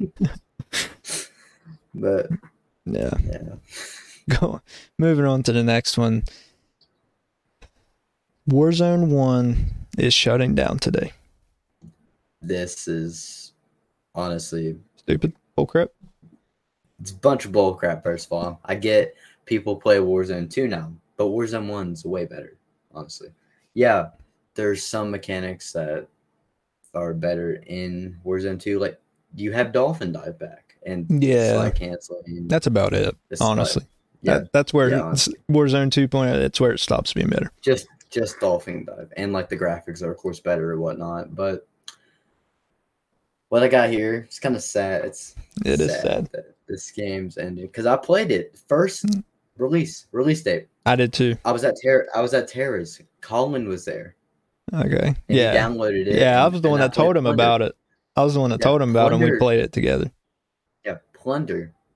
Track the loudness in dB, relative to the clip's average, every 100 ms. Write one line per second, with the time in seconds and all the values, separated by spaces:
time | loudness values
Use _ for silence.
0 | -8 -2 -4 -4 -16 -20 -10 -8 -8 -12
1 | -12 -12 -12 _ _ _ -20 -20 _ -6
2 | 0 0 -2 -6 -8 _ _ _ -8 -4
3 | -2 -2 -2 -6 -12 -16 -18 -18 -16 -18
4 | -20 -12 -2 0 0 -2 -14 -20 -14 0
5 | 2 4 4 2 0 2 2 2 0 0
6 | 2 0 -2 -8 _ _ _ _ _ _
7 | _ _ _ _ _ _ -20 _ _ _
8 | _ _ _ _ 0 4 4 4 4 4
9 | 4 4 4 2 2 0 -2 -4 -10 -2
10 | 2 2 2 2 2 2 0 -2 0 0
11 | -2 -8 _ _ _ _ _ _ -20 _
12 | _ _ _ _ -6 -4 -4 -8 -6 -4
13 | -4 -8 -16 -18 -20 _ _ _ _ _
14 | _ -6 -6 -6 -6 -6 -6 -8 -16 _
15 | -2 0 -2 -6 _ -4 0 0 0 -4
16 | -20 _ -20 _ _ _ _ _ _ _
17 | -18 0 2 2 0 2 2 2 -2 -2
18 | -4 -6 -6 -4 -4 -8 -6 -4 2 4
19 | 2 -4 _ _ -6 -4 -2 -2 4 4
20 | 4 0 0 -4 -4 -2 -2 -4 -8 -16
21 | _ -4 -2 -2 -4 -4 -6 -6 -8 -8
22 | -8 -6 -8 -12 -18 _ _ _ _ -18
23 | -16 -18 -20 _ _ _ _ 2 4 4
24 | 0 -10 -20 _ _ -4 -2 -2 -4 -6
25 | -6 -6 -6 -6 -6 -10 -10 -8 -6 -8
26 | -10 _ _ _ _ _ _ _ _ -8
27 | -6 -4 -2 -2 -4 -6 -8 -10 -8 -8
28 | -10 -12 -6 -4 -4 -6 -4 -2 -2 -6
29 | _ _ _ -8 -4 -2 0 2 0 0
30 | -6 -6 -10 -12 -14 -16 _ _ -8 -8
31 | 0 2 4 4 4 2 2 0 -2 -8
32 | -10 -14 -10 -10 -2 0 2 2 2 2
33 | -2 -4 _ -2 0 2 0 -2 -6 _
34 | _ _ 0 0 2 0 2 2 4 2
35 | 0 0 -2 -4 2 4 6 4 4 4
36 | 2 2 2 2 0 2 2 2 0 0
37 | 0 -2 0 0 -2 -4 0 0 -2 _
38 | _ -4 -4 -2 -2 -2 -4 -10 -12 -14
39 | -14 -8 -4 -4 -4 -4 -4 -4 -8 -10
40 | -8 -6 -8 -6 -2 -2 -2 -4 -4 -6
41 | -8 -8 -10 -6 -4 -6 -10 _ -20 -20
42 | _ _ _ _ _ _ _ _ _ _
43 | _ _ _ _ _ 2 6 6 4 2
44 | 0 -4 -8 -8 -4 -4 -4 -4 -2 -2
45 | -6 -10 -16 -18 -14 -6 -2 0 0 0
46 | -2 -2 -4 -10 -16 _ -12 -12 -10 -10
47 | -8 -6 -8 -8 -10 -10 -12 -4 0 0
48 | 2 0 2 -2 -4 -14 _ 0 2 -2
49 | -2 -2 -4 _ _ -6 0 0 -2 -8
50 | -10 -2 0 0 0 -4 -6 _ 0 2
51 | 2 2 0 0 -2 0 0 0 2 2
52 | 2 -2 0 0 -2 -6 -4 -4 -8 -14
53 | -20 _ -4 -2 0 -2 -4 -6 -8 -10
54 | -12 -20 _ _ _ _ -8 -2 0 2
55 | 2 -2 2 2 4 2 0 0 0 0
56 | 0 4 4 6 4 2 2 4 2 4
57 | 4 4 2 4 4 4 0 -4 _ _
58 | _ 2 2 4 2 2 4 4 4 6
59 | 6 6 4 4 4 4 2 0 2 2
60 | 0 -6 _ _ _ _ _ _ -10 -10
61 | _ _ -4 -4 -2 -6 -8 -16 _